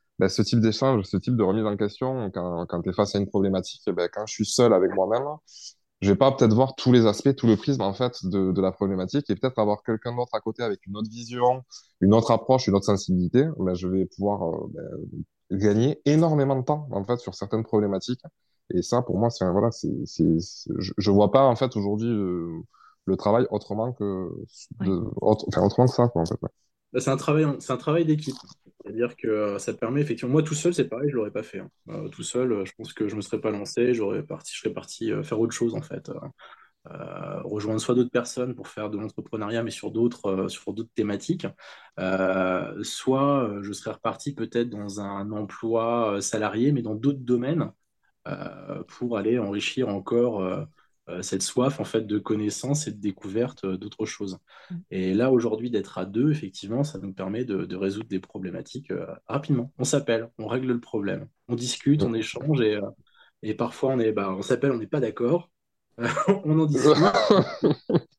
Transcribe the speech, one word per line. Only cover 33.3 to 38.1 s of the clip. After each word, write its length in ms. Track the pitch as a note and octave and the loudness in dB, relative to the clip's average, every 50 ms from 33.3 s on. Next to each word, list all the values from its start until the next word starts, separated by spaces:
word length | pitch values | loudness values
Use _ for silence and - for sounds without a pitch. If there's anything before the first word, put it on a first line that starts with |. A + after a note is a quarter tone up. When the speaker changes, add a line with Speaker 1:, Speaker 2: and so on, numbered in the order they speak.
| A2+ G#2+ | -6 -4
Speaker 3:
pas 100 | - A2 | -2 -4
lancé, 420 | G#2+ G2+ G2+ - - A#2+ A#2+ B2 B2 | -4 -4 -6 -6 -2 0 2 2 2
j'aurais 300 | A2+ G#2 G2 G2 G2+ - | 2 0 -2 -2 -4 -6
parti, 300 | - - - - - - | -8 -10 -12 -12 -14 -14
je 60 | - | -6
serais 120 | - A2 - | -6 -6 -6
parti, 380 | - - - - - A2+ A2 | -6 -10 -12 -10 -6 -4 -2
euh, 140 | G2+ G#2 G2+ | -2 -2 -2
faire 160 | - A#2 G#2+ | -4 0 0
autre 120 | A#2 A#2 - | 0 0 0
chose, 220 | - A#2 A#2 A2+ | 0 -2 -2 -2
en 80 | - D3 | -4 -6
fait. 280 | - - - - - | -8 -10 -12 -10 -12
Euh, 40 | - - - C#3 - _ - - - - - _ _ _ _ - | -12 -12 -12 -14 -16 _ -20 -20 -20 -20 -20 _ _ _ _ -18
euh, 500 | - - - F2+ - - - - - - - | -16 -14 -12 -12 -12 -12 -10 -10 -10 -10 -8
rejoindre 380 | - G#2 G#2+ G#2 A2 A2 A2 | -6 -6 -4 -4 -2 -2 -2
soit 140 | - - A#2+ | 0 2 4
d'autres 140 | B2 A#2+ B2 | 4 4 4